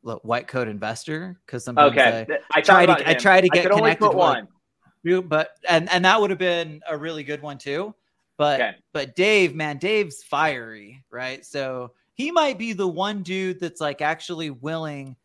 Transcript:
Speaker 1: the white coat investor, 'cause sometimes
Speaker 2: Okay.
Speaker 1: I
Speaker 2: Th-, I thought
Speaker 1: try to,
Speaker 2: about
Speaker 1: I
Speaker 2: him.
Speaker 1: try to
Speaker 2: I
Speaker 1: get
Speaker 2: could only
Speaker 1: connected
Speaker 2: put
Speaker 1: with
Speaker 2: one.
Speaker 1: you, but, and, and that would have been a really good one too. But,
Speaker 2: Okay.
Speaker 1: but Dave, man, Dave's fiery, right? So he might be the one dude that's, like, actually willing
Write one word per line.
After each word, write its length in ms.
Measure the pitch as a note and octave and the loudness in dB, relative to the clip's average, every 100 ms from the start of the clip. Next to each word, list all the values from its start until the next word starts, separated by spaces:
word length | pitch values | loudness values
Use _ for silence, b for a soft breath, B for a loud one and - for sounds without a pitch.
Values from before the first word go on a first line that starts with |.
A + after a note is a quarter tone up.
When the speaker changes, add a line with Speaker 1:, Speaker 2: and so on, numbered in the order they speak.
Speaker 1:
the 140 | - A2+ | -10 -12
white 300 | A2 A#2+ - | -6 -6 -4
coat 200 | C3 A#2 | -6 -6
investor, 720 | G#2 G#2+ A2+ - D#3 F#3 F3+ _ | -6 -8 -10 -10 -10 -10 -18 _
'cause 160 | B2+ B2 | -12 -6
sometimes 260 | B2 D3 | 4 4
Speaker 2:
Okay. 260 | C3 B2 A2+ | 6 4 2
Speaker 1:
I 40 | A2+ | -4
Speaker 2:
Th-, 140 | D3 - | -8 -2
I 40 | D#3 | 0
thought 40 | D3+ | 6
Speaker 1:
try 200 | F#3 F3 | 8 8
to, 60 | |
Speaker 2:
about 160 | E3+ C#3 | 4 2
Speaker 1:
I 40 | |
Speaker 2:
him. 60 | D#3 | 2
Speaker 1:
try 220 | G3 F#3 | 6 6
to 60 | F#3 | 6
Speaker 2:
I 40 | F3 | 4
Speaker 1:
get 60 | |
Speaker 2:
could 80 | F3 | 4
only 100 | G3+ | 4
Speaker 1:
connected 240 | A3 E3 G#3 | 4 4 2
Speaker 2:
put 40 | F#3 | 4
Speaker 1:
with 20 | |
Speaker 2:
one. 280 | E3+ B2+ G#2 _ _ _ _ _ | 2 2 -4 _ _ _ _ _
Speaker 1:
you, 200 | E3+ F#3 | -2 -2
but, 260 | F3+ D3+ D#3 _ - | 0 -2 -2 _ 0
and, 220 | E3+ E3+ | 0 2
and 160 | F3+ F#3 | 2 4
that 160 | A3 | 4
would 80 | G3+ | 2
have 80 | F#3 | 0
been 440 | F3+ F3 D#3+ D3+ - | 0 -2 -4 -10 -10
a 80 | D3+ | -8
really 280 | D#3+ D#3 | -8 -10
good 180 | C#3+ D3 | -8 -10
one 160 | D3 C#3 | -10 -12
too. 380 | C#3+ C#3+ G3+ G#3+ _ _ _ _ | -8 -6 -6 -12 _ _ _ _
But, 240 | D3 C#3 | 0 2
Speaker 2:
Okay. 140 | A2+ - _ | -2 -4 _
Speaker 1:
but 220 | D#3 C3+ D3 | -8 -8 0
Dave, 400 | G3 G#3+ F3+ D3 | 2 4 2 0
man, 240 | D3+ C#3+ | -8 -6
Dave's 420 | F3+ G#3+ F#3+ C3+ | -4 -2 -4 -8
fiery, 800 | - C#3+ D#3 C3+ A2+ A2 G#2 C3 _ | -8 -2 -2 -2 -10 -18 -20 -20 _
right? 340 | A#2+ B2+ C3+ | -12 -10 -12
So 500 | - C#3+ C3+ B2+ B2 _ _ | -12 -8 -8 -8 -12 _ _
he 160 | _ C#4 | _ -4
might 300 | E4+ D4+ G#3 | 0 0 -2
be 140 | A3+ | -8
the 140 | G3 F#3+ | -4 -6
one 360 | D#3+ G3 G#3 | -4 -6 -6
dude 360 | E3+ F#3+ F#3+ F#3 | -8 -6 -6 -6
that's, 220 | F3 - | -10 -6
like, 180 | D3+ C#3+ | -8 -4
actually 480 | D3+ D#3+ - E3+ D#3+ | -4 -4 -8 -10 -10
willing 640 | C3 C#3 E3 D#3+ C#3+ C3+ C3 | -10 -8 -8 -8 -12 -16 -20